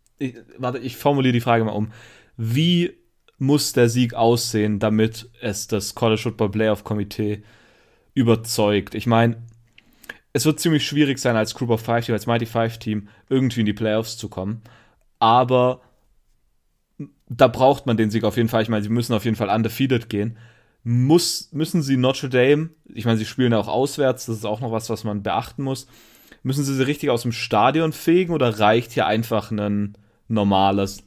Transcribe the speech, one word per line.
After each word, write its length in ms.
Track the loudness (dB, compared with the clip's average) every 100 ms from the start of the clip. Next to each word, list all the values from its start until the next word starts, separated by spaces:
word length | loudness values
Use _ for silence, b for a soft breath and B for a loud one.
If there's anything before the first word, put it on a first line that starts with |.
| _ -8
ich, 160 | -8 -8 -20 -10
warte, 220 | -6 -6
ich 180 | -8 -2
formuliere 380 | 0 2 4
die 80 | 2
Frage 220 | 4 2
mal 80 | 2
um. 200 | -2 -6 b b b b b
Wie 560 | -2 2 2 2 0 -6 _ _ _ -4
muss 380 | 2 2 2
der 160 | 2 4
Sieg 240 | 4 0
aussehen, 640 | 2 2 2 0 0 0 0
damit 500 | 2 2 2 -2 -18 _
es 240 | -8 -8 -6
das 280 | -6 -6
College 280 | -2 0 0
Football 280 | -2 -2 -2
Playoff 340 | 0 0 0
Komitee 580 | -4 -6 -6 -4 -4 -6 b b b b b b b
überzeugt? 800 | 0 2 2 0 0 2 2 -2
Ich 120 | -4 0
mein, 400 | 2 2 0 -10 -20 _ _ B B B B B
es 140 | -2 0
wird 120 | 0
ziemlich 280 | 0 0 0
schwierig 320 | 0 0 0
sein, 180 | 0 0
als 180 | -2
Group 140 | -4 -2
of 140 | -2
Five 240 | 0 -2 -2
Team, 80 |
als 120 | -4 -2
Mighty 200 | -2 -2
Five 320 | -2 -2 -4
Team 300 | -6 -6 -8 b b
irgendwie 320 | 0 0 0
in 60 | -2
die 80 |
Playoffs 420 | 0 -2 -2 -4 -8
zu 140 | -10
kommen. 320 | -8 -6 -8 -12 b b b _ 0
Aber 640 | 4 4 4 4 2 0 _ _ _ _ _ _ _ _ _ _ _ -18 -18 _ -6
da 180 | 2 2
braucht 380 | 6 4 4
man 140 | 2 2
den 120 | 2
Sieg 140 | 0
auf 140 | 0 0
jeden 100 | 2
Fall. 140 | 2
Ich 80 | 0
meine, 120 | -2
sie 60 | 0
müssen 240 | -2 0
auf 140 | 0 0
jeden 100 | 0
Fall 180 | 0
undefeated 540 | 0 0 0 0 0 -2
gehen. 300 | -4 -4 -8 b b b b
Muss, 640 | -2 0 4 4 2 -6 -8
müssen 300 | -6 -2 -2
sie 140 | 0 2
Notre 320 | 2 0 0
Dame, 420 | 2 4 4 0 _ -18
ich 100 | -6
meine, 140 | 0 0
sie 80 | 0
spielen 260 | 0 2
ja 60 | 2
auch 100 | 0
auswärts, 580 | -2 -2 0 -2 -2 -6
das 120 | -8
ist 80 | -6
auch 140 | -6
noch 120 | -4
was, 160 | -6 -4
was 160 | -6
man 180 | -6 -6
beachten 420 | -4 -4 -6 -8
muss. 220 | -6 -8 -10 b b b b b
Müssen 200 | -4 -2
sie 100 | -2
sie 120 | 0 -2
richtig 240 | -2 -2
aus 120 | -2
dem 100 | -2
Stadion 600 | -6 -2 2 4 2 -2
fegen 400 | -2 2 2 2
oder 260 | 0 0 2
reicht 320 | 4 2 0
hier 140 | -2 0
einfach 440 | -2 -2 -4 -4
ein 480 | -4 -4 -4 -6 -10 _ _ -4
normales, 760 | 0 2 4 4 2 -2 -6